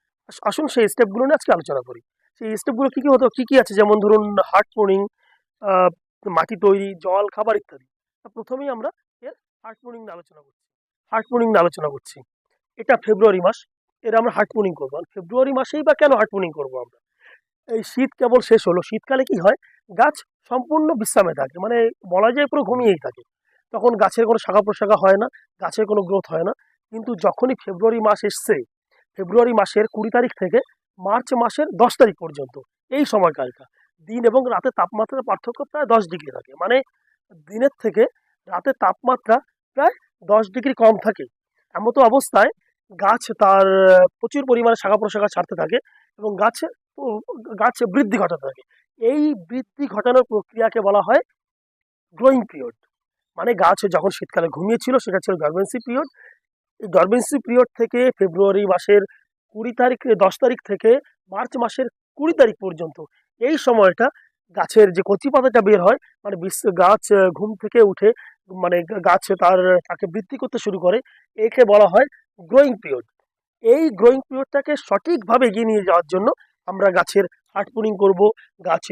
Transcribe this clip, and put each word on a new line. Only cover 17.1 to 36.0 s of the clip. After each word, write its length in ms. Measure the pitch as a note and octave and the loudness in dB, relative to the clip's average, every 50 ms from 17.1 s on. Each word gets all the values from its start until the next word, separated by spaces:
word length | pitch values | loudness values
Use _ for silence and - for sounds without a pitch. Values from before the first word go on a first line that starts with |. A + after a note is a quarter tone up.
| _ _ _ _ _ _ _ _ _ _ _ - A#3 | _ _ _ _ _ _ _ _ _ _ _ -8 -8
এই 80 | A3+ G#3+ | -8 -8
শীত 260 | - - B3 C4+ C4+ _ - | -6 -4 -4 -4 -4 _ -2
কেবল 220 | C4+ B3 A#3+ B3+ | -2 2 2 2
শেষ 220 | - - A3+ A3 - F3+ | 4 4 2 2 4 2
হলো, 140 | E3+ F3+ | -2 -2
শীতকালে 420 | D#3+ - A3+ A3 _ - C4+ C4 C4 | -2 -6 -8 -10 _ -4 -2 -2 -2
কি 140 | - D4 F#3+ | -2 -2 0
হয়? 180 | E3 G3 B3 - _ _ _ _ _ _ F#3+ F3+ | 2 2 0 0 _ _ _ _ _ _ 0 0
গাছ 180 | A#3 C#4+ D4+ - - _ _ _ _ - | 2 2 0 -4 -12 _ _ _ _ -6
সম্পূর্ণ 440 | A#3+ B3+ B3 E4 D4+ D#4 D#4 D#4 E4 | -6 -6 -4 -2 -2 0 0 0 -2
বিশ্রামে 400 | A3 G#3+ - - A#3 G3 E3+ D3+ | -2 -4 -2 0 0 0 0 0
থাকে, 260 | C3+ C3+ C3 C#3+ F3 | -6 -8 -8 -8 -10
মানে 300 | F#3+ A3 A#3+ A#3 A3+ A3+ - _ _ F#3+ | -8 -4 -2 0 0 -2 -2 _ _ -4
বলা 220 | F3 F#3 G#3+ A#3 | -2 0 2 2
যায় 160 | B3 C#4+ D4 C#4 | 2 0 -2 -2
পুরো 160 | - D4+ B3+ | -2 -4 -2
ঘুমিয়েই 360 | F#3+ A#3+ B3 B3 A3 F#3+ D3 - | -2 -2 0 0 0 0 0 -4
থাকে। 180 | C3 - _ - _ _ _ _ _ _ _ _ _ | -12 -14 _ -20 _ _ _ _ _ _ _ _ _
তখন 240 | - G#3+ G3 A#3+ A#3 | -10 0 0 0 2
গাছের 300 | G3 G#3+ G#3 - A#3 A3+ | 2 0 0 2 0 0
কোনো 120 | G#3+ A#3 A3+ | 2 0 -2
শাখা 240 | - - F#3 G#3 | -2 0 0 0
প্রশাখা 340 | G3+ G#3+ G3+ - G#3+ G3+ G#3+ | 2 0 -2 -4 0 2 2
হয় 220 | G3+ G3 F#3+ G3 G3 | 4 4 4 4 4
না, 100 | G#3+ - _ _ _ _ _ - | 2 -4 _ _ _ _ _ -10
গাছের 240 | F#3+ E3 - - G#3+ | -10 -8 -4 -4 -2
কোনো 160 | G3+ G#3+ G#3 | -2 0 -2
গ্রোথ 300 | G3 E3+ G3 G3 - - | -2 -2 -2 -4 -4 -4
হয় 120 | E3+ D#3+ E3+ | -6 -4 -4
না। 80 | G3 C4 _ _ _ _ _ _ _ A3 | -4 -6 _ _ _ _ _ _ _ -16
কিন্তু 220 | A3+ G#3+ B3 A#3+ | -12 -10 -10 -8
যখনই 400 | E3+ E3 F#3+ - - - B3+ C4 - - | -2 -2 -2 -2 0 -2 -2 -2 -4 -8
ফেব্রুয়ারি 340 | G#3 F#3+ E3+ G#3+ A3+ A3+ A#3 | -12 -8 0 0 0 0 2
মাস 200 | G#3+ G#3+ G#3 - - | 2 0 0 0 -2
এসছে, 320 | G#3 - - - - G#3 C#3+ A#2+ _ _ _ _ _ _ _ _ _ _ | -6 -6 -6 -2 -2 -2 -2 -2 _ _ _ _ _ _ _ _ _ _
ফেব্রুয়ারি 380 | - F#3+ F3 G#3 A#3 A#3+ B3 A#3 | -12 -8 -2 2 2 2 2 2
মাসের 320 | A3 G3 - - G#3 G#3+ A3 - | 0 0 0 0 -2 -2 -2 -2
কুড়ি 160 | G#3+ G#3+ A3+ | -6 -8 -2
তারিখ 220 | - A#3+ B3+ A#3+ - - | 0 0 -2 -2 -4 -6
থেকে 200 | F#3+ F3+ F3 B3 - _ _ _ _ _ _ _ | -6 -2 0 -2 -2 _ _ _ _ _ _ _
মার্চ 360 | F#3 G3 G#3 B3 B3 - C4 | -6 -4 -4 -4 -4 -4 -2
মাসের 340 | A#3 A#3 A#3 - - D4+ D#4 A#3+ | -2 -2 -2 -2 -4 -6 -4 0
দশ 180 | E3+ A#3 A#3+ - - | 0 0 0 4 2
তারিখ 160 | C4+ G#3+ E3+ - | 2 2 2 -4
পর্যন্ত 400 | E3+ D#3+ D3 D3 C#3 B2 - C#3 C3 _ _ _ _ - | -12 -14 -12 -12 -14 -14 -14 -20 -20 _ _ _ _ -8
এই 160 | B3+ C#4+ C#4+ | -4 -2 -2
সময়কালটা, 600 | - - G#3+ F3+ E3 D3 - C3 B2+ - _ C3 _ _ _ _ _ _ _ D#3+ D#3+ | 0 0 2 2 2 0 -2 -8 -10 -10 _ -20 _ _ _ _ _ _ _ _ -12
দিন 160 | A3 B3 A#3 | -8 0 0
এবং 160 | A#3 G#3+ C4 B3+ B3+ | 2 2 2 0 0
রাতের 220 | A3+ F#3 - B3+ - | -4 -4 -4 -4 -2
তাপমাত্রার 460 | - F3 F3 - G#3+ A3 - C#4 C4 A#3 | -2 -4 -4 -2 -6 -6 -6 -6 -10 -4
পার্থক্য 420 | B3 F#3+ - - A#3+ A#3+ - C#4+ | -4 -4 -6 -6 -12 -12 -12 -12
প্রায় 200 | _ - D4+ D4 | _ -6 -6 -2
দশ 180 | G3+ A3+ A3+ | 0 0 0